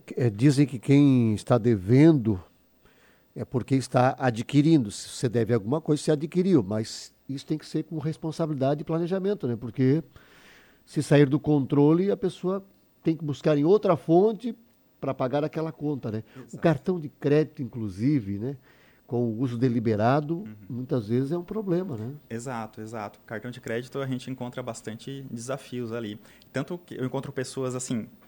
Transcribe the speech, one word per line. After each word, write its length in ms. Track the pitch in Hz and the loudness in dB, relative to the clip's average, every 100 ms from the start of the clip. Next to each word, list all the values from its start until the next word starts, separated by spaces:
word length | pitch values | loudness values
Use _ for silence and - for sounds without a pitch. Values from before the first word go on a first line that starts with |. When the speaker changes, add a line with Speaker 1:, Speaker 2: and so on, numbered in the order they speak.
| - - | -6 -2
Speaker 1:
é, 120 | 120 | 0
dizem 380 | 101 143 131 147 | 4 4 4 2
que 120 | 117 | 0
quem 540 | - 139 143 127 113 | 4 6 6 6 4
está 220 | 104 - 123 | 2 2 2
devendo 880 | 117 107 92 127 160 151 110 92 - _ _ _ _ _ _ _ _ - | 2 2 4 6 8 6 2 -2 -6 _ _ _ _ _ _ _ _ -12
é 80 | |
porque 300 | 117 127 - 135 | -6 -4 0 0
está 380 | 123 131 127 135 | 2 4 4 2
adquirindo. 720 | 131 113 - 139 147 160 104 | -2 -2 0 4 6 4 2
Se 180 | - - | -6 -12
você 200 | - 123 | -6 -2
deve 260 | 117 107 | 0 2
alguma 260 | 117 101 156 | 0 0 -2
coisa, 220 | - 151 | 0 0
você 80 | - | 2
adquiriu, 520 | 151 156 175 185 156 | 0 0 0 4 4
mas 520 | 95 107 113 - - _ - | 2 -2 -6 -10 -16 _ -12
isso 200 | 135 - | -10 -6
tem 100 | 156 | -8
que 80 | |
ser 200 | - 156 | -6 -8
com 140 | - 160 | -6 -6
responsabilidade 840 | 147 151 160 - 156 139 131 147 | -6 -6 -6 -4 -4 -2 0 -2
e 20 | |
planejamento, 640 | - 160 170 190 190 208 127 | -4 -4 -2 -2 -2 -2 -4
né? 80 | 110 | -4
Porque 460 | 120 131 131 156 - - _ _ - - _ _ | -6 0 2 2 -2 -16 _ _ -20 -20 _ _
se 180 | _ 160 | _ -4
sair 240 | - 143 139 | 4 6 6
do 100 | 143 | 2
controle, 720 | 147 147 123 143 147 170 196 | 2 0 2 4 6 4 2
a 60 | 196 | -2
pessoa 460 | 185 - 180 190 190 _ _ _ | -4 -4 -4 -6 -8 _ _ _
tem 140 | 165 156 | -4 -2
que 80 | |
buscar 320 | 147 135 165 147 | -4 -2 2 2
em 80 | |
outra 320 | 151 214 202 165 | 4 4 4 2
fonte 580 | - 170 214 202 247 - _ _ _ _ | 4 6 6 2 -6 -10 _ _ _ _
pra 140 | 139 | -6
pagar 280 | 131 131 143 | -4 -2 0
aquela 280 | 143 160 160 | -2 -4 -8
conta, 380 | - 147 139 123 | -6 -6 -4 -6
né? 140 | 107 - 131 | -8 -10 -18
O 40 | |
Speaker 2:
Exato. 180 | 120 - | -18 -2
Speaker 1:
cartão 420 | 170 143 - 180 | 0 0 -2 -4
de 80 | 151 | -6
crédito, 540 | - 143 147 151 - | -4 2 2 0 -6
inclusive, 760 | 120 123 107 92 127 147 98 101 | -10 -8 -8 -2 0 0 -2 -6
né? 180 | 123 135 _ _ _ _ - | -8 -10 _ _ _ _ -6
Com 180 | 120 | -2
o 140 | 120 107 | -2 -2
uso 180 | 131 117 | -4 0
deliberado, 800 | 131 117 113 104 113 143 147 165 | 0 2 0 2 2 2 -2 -6
Speaker 2:
Uhum. 160 | 107 - - | -10 -16 -12
Speaker 1:
muitas 400 | 120 127 131 104 | -10 -4 -4 0
vezes 240 | 123 135 | -2 -2
é 60 | 175 | -4
um 40 | |
problema, 540 | 175 208 196 170 190 110 | -6 -6 -2 -2 -4 -8
né? 160 | 113 147 - | -10 -12 -12
Speaker 2:
Exato, 520 | 113 131 120 107 - | -10 -8 -8 -10 -12
exato. 380 | 110 113 104 - - | -12 -10 -12 -14 -12
Cartão 240 | 110 123 | -12 -10
de 100 | 120 | -12
crédito, 380 | 123 113 131 139 | -8 -8 -6 -8
a 60 | 135 | -6
gente 240 | 123 135 | -6 -8
encontra 320 | 131 123 127 | -10 -10 -10
bastante 640 | 120 110 117 110 - 139 135 | -10 -10 -12 -12 -12 -14 -12
desafios 640 | 120 120 139 - 123 113 | -10 -8 -10 -8 -8 -6
ali. 260 | 117 107 104 - - _ | -6 -8 -10 -16 -20 _
Tanto 260 | 131 - 175 | -8 -6 -10
que 160 | - | -12
eu 100 | - | -8
encontro 280 | 127 135 139 | -6 -6 -8
pessoas 420 | 131 127 131 127 | -8 -8 -6 -6
assim, 320 | 123 - 117 - - | -4 -4 -6 -6 -12